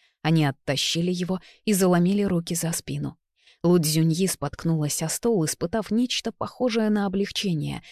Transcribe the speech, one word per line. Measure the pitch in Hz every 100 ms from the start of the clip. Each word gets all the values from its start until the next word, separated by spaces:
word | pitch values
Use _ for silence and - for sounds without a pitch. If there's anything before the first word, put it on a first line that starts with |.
| _ _
Они | 156 165
оттащили | 143 - - 139 - 165 175
его | 180 180 185 - _
и | 214
заломили | 190 185 175 175 202
руки | 202 175 170
за | 170 165
спину. | - - 147 147 - _ _ _ _ 170
Лу | 175
Цзюньи | 156 160 160 160 190
споткнулась | - 143 - 165 160 147 -
о | 160
стол, | - 233 208
испытав | 156 - 165 220 -
нечто | 220 247 - 233
похожее | - 214 - 247 220 214
на | 208 202
облегчение, | 196 202 - 202 156 143 139 -